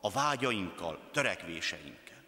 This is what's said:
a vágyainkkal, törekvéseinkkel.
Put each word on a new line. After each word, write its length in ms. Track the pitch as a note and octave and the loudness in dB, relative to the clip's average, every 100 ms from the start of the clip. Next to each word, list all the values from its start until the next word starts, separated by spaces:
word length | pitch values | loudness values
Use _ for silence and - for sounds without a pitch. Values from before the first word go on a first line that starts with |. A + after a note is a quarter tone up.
a 100 | G#2+ | 0
vágyainkkal, 1000 | F#2+ D3+ C#3 B2+ A2 F2+ - E2+ D#2 - | 2 4 4 4 2 0 -2 -4 -4 -2
törekvéseinkkel. 1120 | D3 C3 F#2 E2+ E2 - D2+ D2 - - - | 0 2 0 -4 -2 -2 -4 -10 -16 -18 -20